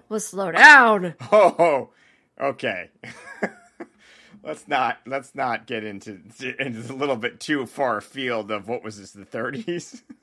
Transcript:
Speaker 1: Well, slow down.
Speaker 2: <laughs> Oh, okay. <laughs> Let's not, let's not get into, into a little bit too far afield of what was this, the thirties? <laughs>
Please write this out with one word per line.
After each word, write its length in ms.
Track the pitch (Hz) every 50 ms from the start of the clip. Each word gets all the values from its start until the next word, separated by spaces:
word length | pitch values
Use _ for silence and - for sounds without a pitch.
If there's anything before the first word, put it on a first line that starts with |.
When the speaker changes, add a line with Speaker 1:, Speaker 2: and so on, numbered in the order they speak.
| _ _
Speaker 1:
Well, 100 | 214 214
slow 300 | - - - 190 196 175
down. 640 | 160 180 247 302 294 269 247 226 214 202 180 175 156 - -
Speaker 2:
<laughs> 80 | -
Oh, 580 | 202 214 196 170 - - 170 170 143 131 113 - _ _ _ _ _ _ _ _ _ _
okay. 500 | 139 139 123 - - 120 98 90 87 - _ _ - 117 - - - - - -
<laughs> 0 | - - - - _ _ _ _ - - _ _ _ _ - _ _ _ - - -
Let's 220 | 156 156 - - -
not, 320 | 143 127 127 117 - - _
let's 300 | 123 131 139 127 - _
not 320 | 139 131 127 117 104 117 -
get 160 | 123 110 107
into, 380 | 107 101 98 - 110 101 90 - 104 - - 135 127 123 -
into 360 | 135 139 117 110 120 120 139
a 20 |
little 220 | 131 143 143 131 113
bit 240 | 113 117 - -
too 240 | - - 151 143 123
far 320 | 113 - - 143 123 110 104
afield 520 | - - - 131 131 127 120 110 104 104
of 200 | 107 104 90 104
what 120 | 123 120
was 160 | - 110 107 104
this, 140 | 98 -
the 140 | - 101 95
thirties? 760 | - - - 139 123 139 175 220 - 175 165 - - - - _ _
<laughs> 60 | - _